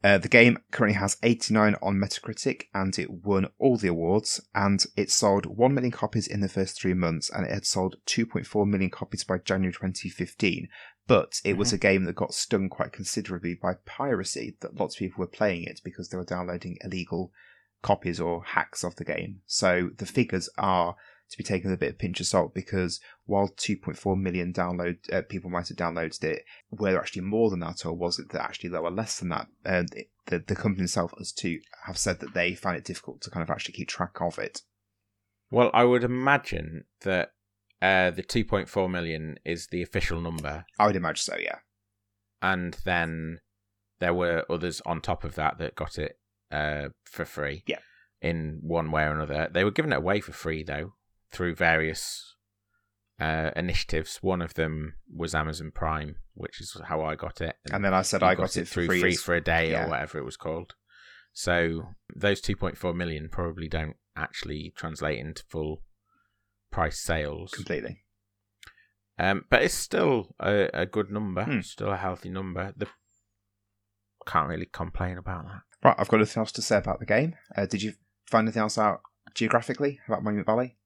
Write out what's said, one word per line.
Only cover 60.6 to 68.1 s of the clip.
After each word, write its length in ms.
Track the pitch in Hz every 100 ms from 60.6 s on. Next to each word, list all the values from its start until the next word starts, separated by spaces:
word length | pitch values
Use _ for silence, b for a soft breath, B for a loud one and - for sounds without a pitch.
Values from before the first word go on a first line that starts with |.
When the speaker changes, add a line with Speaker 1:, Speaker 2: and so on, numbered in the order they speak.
| 87 - _ B B B B
Speaker 2:
So 560 | - - 87 85 82 80 - _ -
those 240 | 101 98
two 160 | - 101
point 220 | 95 -
four 160 | 90
million 340 | 87 87 78 80
probably 380 | - 85 80 82
don't 300 | 80 78 - _ -
actually 580 | 76 - - 76 82 -
translate 420 | 82 76 76 62
into 240 | 73 - -
full 320 | 80 78 78 - _ _ _ _ _ _ _ _
price 280 | - 78 -
sales. 520 | - 80 73 76 92
Speaker 1:
Completely. 520 | - - 78 53 - _